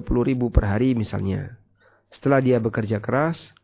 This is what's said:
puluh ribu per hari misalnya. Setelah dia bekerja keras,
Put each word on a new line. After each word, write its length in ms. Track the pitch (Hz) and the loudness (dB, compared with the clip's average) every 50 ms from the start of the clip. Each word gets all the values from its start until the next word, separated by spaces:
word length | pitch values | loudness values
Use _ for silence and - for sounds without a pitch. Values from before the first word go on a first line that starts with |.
| 113 | 0
puluh 160 | - 123 120 | 0 0 0
ribu 320 | 120 135 131 123 123 113 - | 2 2 0 0 0 0 2
per 160 | - 113 101 | 2 2 2
hari 240 | 101 110 127 131 127 | 2 2 2 2 2
misalnya. 640 | 117 104 - 101 101 98 98 92 98 95 92 - - _ _ _ _ _ _ _ _ _ _ - | 0 -2 -4 -4 -4 -2 -2 -2 -4 -4 -8 -14 -18 _ _ _ _ _ _ _ _ _ _ -12
Setelah 240 | - - 139 139 135 | -4 0 2 2 2
dia 240 | 131 127 127 120 | 4 4 2 2
bekerja 400 | 113 113 - 117 107 104 113 101 | 2 0 -2 -2 -2 -2 -2 -4
keras, 480 | 104 - 117 135 151 165 170 - - - - _ | -2 -2 -2 0 0 0 -2 -4 -10 -18 -20 _